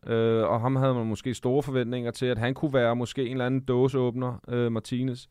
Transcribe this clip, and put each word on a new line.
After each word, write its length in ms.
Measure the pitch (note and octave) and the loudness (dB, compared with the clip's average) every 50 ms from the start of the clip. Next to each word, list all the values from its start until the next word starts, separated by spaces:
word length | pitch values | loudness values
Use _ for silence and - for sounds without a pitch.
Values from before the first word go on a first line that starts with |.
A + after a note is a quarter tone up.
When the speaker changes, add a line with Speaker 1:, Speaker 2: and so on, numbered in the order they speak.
| - | -4
Speaker 1:
Ja. 60 | - A#2 | -2 0
Speaker 2:
øh, 360 | A2+ A2+ A2+ A2+ A2+ A2 E2 | 2 4 4 4 4 4 2
og 120 | A2+ A#2 | 2 2
ham 140 | A2+ B2+ C3+ | 0 0 2
havde 180 | C3 C3+ C3+ B2+ | 2 2 2 2
man 120 | A#2+ A2+ | 0 0
måske 280 | A2+ G#2+ - - C3 A#2 | -2 -4 -4 -4 -6 -6
store 300 | - - B2+ B2+ C#3+ C#3+ | -2 -2 0 0 0 0
forventninger 480 | C#3+ C3 B2+ A#2+ A2+ B2 B2+ A#2+ A#2 | 0 -2 -2 -2 -2 -4 -4 -4 -6
til, 140 | A2 - C3 | -4 -2 -2
at 120 | B2+ B2 | -2 0
han 160 | A2 A#2 B2 C3+ | 0 0 -2 0
kunne 200 | - - D3+ C3+ | 0 -2 2 2
være 220 | C3 A#2+ A#2 A#2+ | 4 4 4 2
måske 300 | A#2+ B2 A2+ - C#3 C3 | 0 -2 -4 -2 -4 -4
en 60 | A#2 | -2
eller 140 | C3 C3 B2 | -2 -2 0
anden 140 | B2 C3 C3 | 0 0 0
dåseåbner, 800 | C3 C3 B2 B2 C3 C3+ C3+ C3+ B2 B2 A#2 B2+ B2+ B2 B2 - - | 0 2 2 4 4 4 2 2 0 0 0 -2 -4 -4 -6 -8 -8
øh, 240 | - B2 A#2+ A#2+ A#2 | -4 -2 0 0 0
Martinez. 540 | A2+ A2 G#2+ - C3 B2 B2+ C3 B2 B2 - _ | -2 -4 -4 -4 -4 -2 -2 -4 -4 -8 -12 _